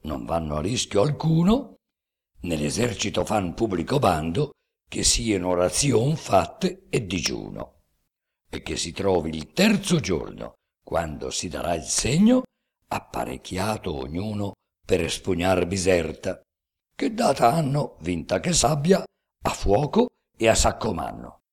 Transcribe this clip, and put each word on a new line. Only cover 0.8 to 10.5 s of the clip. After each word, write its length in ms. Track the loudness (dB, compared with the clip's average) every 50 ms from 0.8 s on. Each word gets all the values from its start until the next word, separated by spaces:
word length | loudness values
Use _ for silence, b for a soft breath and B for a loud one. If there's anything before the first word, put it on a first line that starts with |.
| -4 -2 2 2
alcuno, 760 | 2 2 0 -2 0 2 2 4 4 4 4 2 2 -6 -16 _ _ _ _ _ _ _ _ _ _ _ _ _
Nell'esercito 840 | -6 -4 -4 -2 -2 -2 0 0 0 -2 -2 -2 -6 -4 -2 -2 -2
fan 300 | 0 0 0 0 -2 -2
pubblico 440 | -2 -2 0 0 -2 -2 0 0 2
bando 540 | 4 4 2 2 0 -2 -2 -2 -2 -4 -6 _ _ _ _ _ _ _
che 140 | -8 -2 0
siano 460 | 2 2 2 2 2 0 2 2 0
orazion 680 | 2 2 2 2 2 2 0 2 2 2 2 2 0
fatte 720 | -2 -2 2 2 2 2 2 -4 -2 -2 -2 -2 -4 _ _
e 160 | -4 -4 -2
digiuno, 760 | -2 -4 -4 -2 -4 -6 -6 -8 -10 -10 -12 -12 -14 _ _ _ _ _ _ _ _ _ _ _ _ _ _ _ _
e 140 | -14 -12 -8
che 140 | -8 -6
si 160 | -6 -6 -8 -6
trovi 380 | -4 0 2 2 2 2 0
il 220 | -4 -6 -8 -8 _
terzo 480 | 2 4 4 4 2 0 0 0 0
giorno, 540 | 2 0 -2 -2 -2 -6 -12 -12 -14 -14